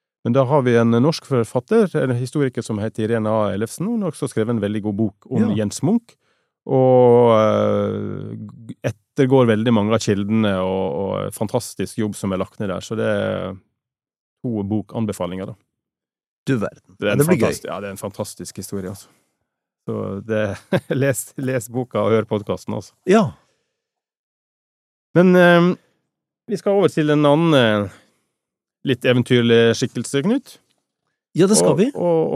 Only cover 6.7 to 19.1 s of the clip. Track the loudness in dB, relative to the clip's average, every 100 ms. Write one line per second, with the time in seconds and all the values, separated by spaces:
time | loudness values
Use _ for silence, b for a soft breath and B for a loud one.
6.7 | 2 4 6 6 6 6 4 4 2 0
7.7 | 0 -2 -4 -8 -10 -12 -14 -14 -18 -18
8.7 | -8 -8 -8 _ -2 2 4 4 2 2
9.7 | 2 2 0 0 -2 0 0 0 0 -2
10.7 | -4 -4 -4 -4 -4 -6 -6 -4 -4 -6
11.7 | -8 -8 -6 -6 -6 -6 -4 -6 -8 -8
12.7 | -8 -8 -6 -4 -2 -4 -6 -8 -12 _
13.7 | _ _ _ _ _ _ _ -8 -6 -2
14.7 | -4 -4 -6 -6 -6 -8 -8 -12 -14 _
15.7 | _ _ _ _ _ _ _ -4 -4 -4
16.7 | -8 _ -6 -2 2 2 2 0 -2 -8
17.7 | -10 -10 -10 -12 -10 -12 -10 -16 -14 -12
18.7 | -10 -10 -12 -18